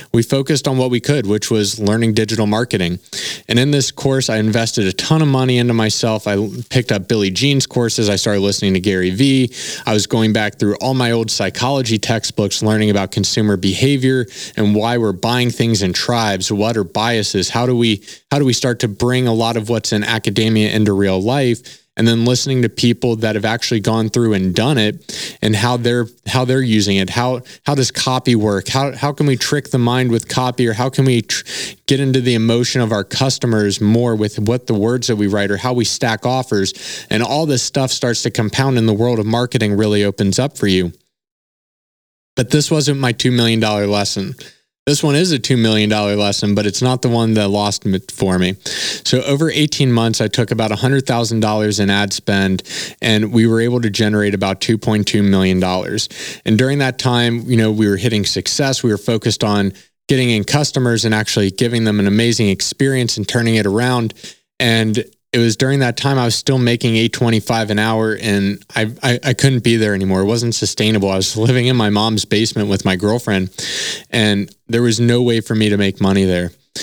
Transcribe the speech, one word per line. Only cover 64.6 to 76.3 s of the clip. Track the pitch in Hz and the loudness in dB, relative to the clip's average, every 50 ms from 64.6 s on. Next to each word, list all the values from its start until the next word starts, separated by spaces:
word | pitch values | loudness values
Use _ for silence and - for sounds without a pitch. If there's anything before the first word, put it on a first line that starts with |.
| 123 117 113 113 110 110 104 123 - - _ _ _ _ - | 0 2 2 2 2 2 0 -2 -4 -6 _ _ _ _ 0
it | 120 | 2
was | 117 117 107 | 2 2 2
during | - 135 131 139 139 | 0 0 0 2 2
that | 131 120 117 | 2 0 0
time | - - 139 139 | -2 -2 0 0
I | 131 123 | 2 0
was | 120 - | 0 -2
still | - - - 135 127 | -2 -2 0 0 2
making | 120 120 120 117 - 117 113 | 2 2 0 0 0 0 2
eight | 113 113 113 | 2 0 0
twenty-five | - - 120 117 113 107 - - 117 113 110 104 | 0 0 0 2 2 0 0 0 -2 -2 0 0
an | 104 107 | 0 0
hour, | 110 113 113 110 110 110 107 - | 0 0 0 0 0 0 -2 -2
and | 117 107 101 101 98 98 101 - - - - | -2 0 0 0 0 0 -2 -6 -10 -8 -4
I, | 117 110 110 120 - | -4 -4 -4 -4 -4
I, | - 127 120 123 - | -2 -2 0 0 0
I | 139 120 | -2 -2
couldn't | - - 135 131 117 - | -2 0 -2 0 0 0
be | 120 117 | 2 2
there | 113 107 104 101 | 2 2 0 0
anymore. | 95 95 95 95 95 | 0 0 0 0 0
It | 98 | 0
wasn't | 101 117 117 123 117 110 | 0 0 -2 -2 -4 -4
sustainable. | - 104 - - - 107 110 110 101 98 98 | -4 -4 -4 -2 -2 0 0 2 2 0 0
I | 95 | 0
was | 95 92 - - | 0 -2 -2 -2
living | 107 113 120 127 127 120 | 0 0 2 2 2 2
in | 127 131 | 0 0
my | 120 110 101 | 2 0 0
mom's | 104 104 110 113 110 101 - | 0 0 0 0 -2 -2 -2
basement | - 113 104 110 - - 110 101 104 | -2 0 0 0 -2 -2 -2 -2 -2
with | 98 90 - | -2 -2 -2
my | 98 92 | -2 -2
girlfriend, | 87 101 104 113 120 - 113 101 95 92 92 - - - - - - - - - - - - | 0 0 0 0 -2 -2 -2 -2 -2 -2 -4 -8 -10 -10 -8 -8 -6 -8 -8 -10 -10 -10 -6
and | - 117 110 107 101 101 98 - - _ _ | -2 0 2 2 0 0 -4 -6 -10 _ _
there | - 117 117 | -4 -2 0
was | 123 120 107 113 | 2 2 2 2
no | 120 120 120 120 | 2 2 2 2
way | 123 120 117 113 | 2 2 0 0
for | 107 - 113 | -2 -2 0
me | 110 107 104 | 0 2 2
to | 101 | 2
make | 101 101 98 95 - | 2 0 0 0 0
money | 101 98 98 101 95 | 0 2 2 2 2
there. | 92 | 2